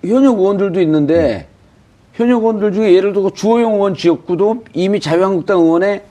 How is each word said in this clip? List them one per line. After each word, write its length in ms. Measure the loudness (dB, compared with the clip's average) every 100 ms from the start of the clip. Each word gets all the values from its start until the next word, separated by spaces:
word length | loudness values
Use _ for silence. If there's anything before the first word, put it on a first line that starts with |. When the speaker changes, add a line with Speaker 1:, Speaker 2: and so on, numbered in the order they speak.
Speaker 1:
현역 340 | 0 2 2 2
의원들도 420 | 0 0 -2 0
있는데 640 | 0 0 2 2 0 -4 -10
Speaker 2:
음. 40 | _ _ _ _ _ _
Speaker 1:
현역 260 | -4 0 2
의원들 300 | 0 0 -2
중에 220 | 0 2
예를 180 | 2 2
들고 180 | -2 -4
주호영 440 | -2 0 0 0
의원 200 | 0 -2
지역구도 680 | 0 0 -2 -4 -2 -2 -2 -8
이미 260 | -4 -2 -2
자유한국당 600 | -2 0 0 -2 -2 0
의원의 420 | 2 2 0 -4 -10